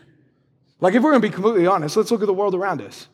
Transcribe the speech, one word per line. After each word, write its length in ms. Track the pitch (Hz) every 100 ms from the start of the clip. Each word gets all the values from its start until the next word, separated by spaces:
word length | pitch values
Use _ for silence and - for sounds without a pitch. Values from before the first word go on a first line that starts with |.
| _ _ _ _ _ _ _ _
Like, 140 | 180
if 100 | 220
we're 80 | 294
gonna 100 | 277
be 80 | 214
completely 380 | 160 202 220 170
honest, 300 | 190 151 208
let's 140 | 214
look 100 | 233
at 60 | 202
the 60 |
world 220 | 185 208 185
around 260 | 196 151
us, 260 | 101 - -